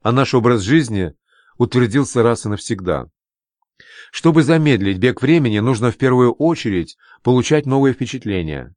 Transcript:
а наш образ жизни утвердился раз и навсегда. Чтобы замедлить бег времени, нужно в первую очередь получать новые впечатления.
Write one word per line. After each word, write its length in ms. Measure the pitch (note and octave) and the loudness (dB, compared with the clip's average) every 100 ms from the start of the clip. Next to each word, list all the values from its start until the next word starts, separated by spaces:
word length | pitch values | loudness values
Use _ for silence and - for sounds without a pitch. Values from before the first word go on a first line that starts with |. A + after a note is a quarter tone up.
а 100 | G#2+ | 0
наш 220 | B2+ C3 | 0 2
образ 280 | C3 A#2 A#2+ | 2 2 0
жизни 520 | F#2+ D#3+ B2 G#2 E2+ - _ _ _ _ | 2 0 0 -4 -4 -8 _ _ _ _
утвердился 640 | A#2+ B2+ A#2+ B2+ C3 B2 | 0 2 2 0 -2 0
раз 220 | A#2 A2+ G#2+ | 0 0 -4
и 40 | |
навсегда. 580 | G#2 - G#2 F2+ C#2+ A#1+ _ _ _ _ _ _ _ - - - | -8 -6 -6 -4 -6 -8 _ _ _ _ _ _ _ -20 -20 -20
Чтобы 320 | - E3 D#3+ | -2 2 2
замедлить 540 | C#3 D#3+ D3+ A2+ G2 F#2 | 2 2 2 2 0 0
бег 240 | B2 A2 | -2 0
времени, 380 | B2+ E3 B2+ G#2 | 0 2 2 0
нужно 320 | A2+ A#2 A#2+ | 0 0 -2
в 60 | - | -2
первую 340 | C3 B2+ B2 | 0 2 2
очередь 640 | - D#3 E3 A#2 F#2 E2 - _ _ | 2 -2 -2 -4 -4 -6 -14 _ _
получать 420 | A#2+ B2+ A#2+ D3+ C#3 | 0 0 2 0 0
новые 280 | C3+ C#3 | 0 0
впечатления. 800 | A#2+ A#2+ C3 G#2+ F#2+ D#2+ C#2+ B1 | 0 -8 -8 -6 -6 -4 -8 -12